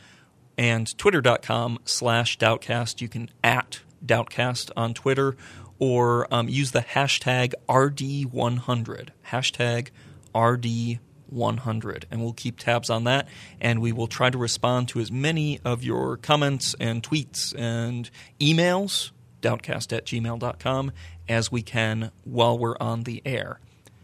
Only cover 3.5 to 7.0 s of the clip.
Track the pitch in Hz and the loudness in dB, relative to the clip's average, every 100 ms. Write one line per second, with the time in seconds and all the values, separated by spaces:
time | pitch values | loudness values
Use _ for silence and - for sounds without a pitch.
3.5 | 123 - - - _ 120 117 117 - 123 | 2 0 -10 -18 _ 0 2 0 -2 -2
4.5 | 123 - - 117 117 135 135 139 131 - | -2 -6 -4 -4 -2 0 2 2 -2 -10
5.5 | - - - 135 123 120 120 - 120 117 | -20 -18 -2 2 4 4 4 2 0 0
6.5 | 127 135 120 120 135 | 0 0 0 0 0